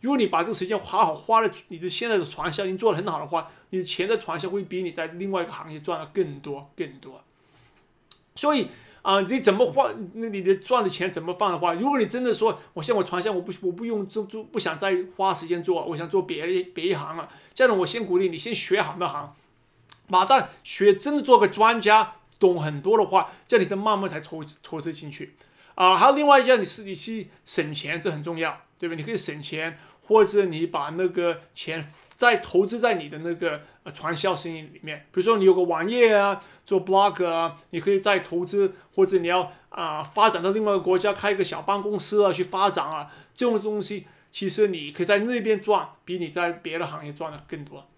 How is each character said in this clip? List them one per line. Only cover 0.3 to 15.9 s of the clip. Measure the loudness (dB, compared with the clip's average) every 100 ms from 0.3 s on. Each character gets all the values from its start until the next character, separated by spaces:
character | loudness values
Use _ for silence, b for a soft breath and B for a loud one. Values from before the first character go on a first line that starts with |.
| 0
这 | -2
个 |
时 | -4 -4
间 | -6
好 | -4 0
好 | 0
花 | 0 2 2 2
在 | -4 -16
你 | -10
的 | -6
现 | -4 0
在 | -2
的 |
传 | -2 -6 -6
销 | -4
已 | -4
经 | 0
做 | 0
得 | 0
很 | -4
好 | -6
的 | -4
话， | -6 -6 B B
你 | -8
的 |
钱 | -6 -4 -2
在 | -2
传 | -4 -6
销 | -4
会 | -6
比 | -6 -6
你 | -8
在 | -8 -10
另 | -8 -4
外 | -4
一 | -6
个 |
行 | -10 -14
业 | -12
赚 | -6 -6
的 | -6
更 | -4 -4 -4
多， | -12 -12 -14
更 | -12 -12 -12
多。 | -20 -20 _ _ b b b b b _ _ -18 _
所 | -2 0
以， | 2 0 B B B
啊， | 0 2
你 | 2 2
怎 | 4
么 | 4 2
花， | 4 0 -2 -12
那 | -8 -8
你 | -4
的 | 2 0
赚 | 2 0
的 | 0
钱 | -2 -4
怎 | -4
么 | -8
放 | -2 0
的 | 0
话， | -2
如 | 0 0
果 | 0
你 | 0
真 | -2
的 | -2
说， | 0 0 -2 B
我 | -12
像 | -2 0
我 |
传 | 0 -2
销， | -2
我 | -4
不， | -6 -6
我 | -6
不 | -4
用 | -4 -4 -4
做， | -8
做， | -8 -10
不 | -8 -6
想 | -4 -2
再 | -2 -2 -4 -2
花 | 0
时 | 0 -4
间 | -4
做， | 0 -2
我 | -2